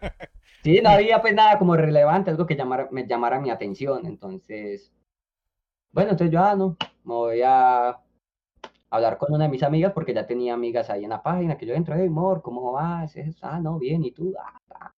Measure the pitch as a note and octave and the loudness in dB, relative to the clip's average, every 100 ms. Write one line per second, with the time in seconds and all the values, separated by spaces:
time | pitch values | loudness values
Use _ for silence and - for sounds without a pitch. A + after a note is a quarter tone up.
0 | G3+ - E3+ - _ _ D#3 F#3+ A3+ G#3 | -10 -12 -20 -20 _ _ 2 4 6 6
1 | G#3+ A3 A3+ G#3 G#3+ G3+ F3+ E3 D#3 D3 | 6 2 4 6 6 6 4 4 4 4
2 | D3 F3+ F3+ D#3+ E3+ C#3 B2+ B2+ B2+ C3 | 6 4 0 -2 -2 -2 -2 -4 -4 -8
3 | A#2 A#2+ A#2+ C3+ C3+ - G#2 F#2+ C#3 B2+ | -4 -2 0 -2 -2 -6 -6 -6 -4 -4
4 | A2+ G#2 G2 F#2+ - G#2+ G#2 G2+ _ _ | -6 -12 -14 -16 -14 -12 -10 -12 _ _
5 | _ _ _ _ _ _ _ _ _ - | _ _ _ _ _ _ _ _ _ -2
6 | G#3+ F3+ E3+ E3 G3 G3+ F#3+ E3 - _ | 0 2 2 2 2 2 0 -4 -12 _
7 | - A#2 A#2 A#2 B2+ C3 B2+ B2 B2 B2 | -8 -4 -2 0 4 4 4 4 0 -4
8 | _ _ _ _ _ _ - _ - A2+ | _ _ _ _ _ _ -20 _ -6 0
9 | A2+ A#2 C#3+ D3+ D#3 C3 C#3+ D#3 G3 F3+ | 0 0 -2 0 0 0 0 2 0 -2
10 | D#3+ A2 G#2 A#2+ B2 A#2+ A#2+ A#2 A2+ G2+ | -4 -6 -4 -4 -4 -4 -4 -4 -4 -6
11 | G2+ A2 D3+ F3+ E3+ D3 A2+ C#3 E3 D3+ | -8 -6 -4 -2 -2 -4 -4 -4 -2 -2
12 | F#3 D#3 F#3 F3+ - B2 B2+ C3 E3+ E3+ | -2 0 -2 -2 -6 -8 -6 -4 -6 -6
13 | D#3 - D3+ E3 C3+ E3 D#3 E3+ B2+ D#3+ | -10 -10 -12 -12 -10 -8 -6 -6 -4 -4
14 | B2+ - F3+ - - - _ - - | -4 -6 -8 -8 -14 -20 _ -20 -20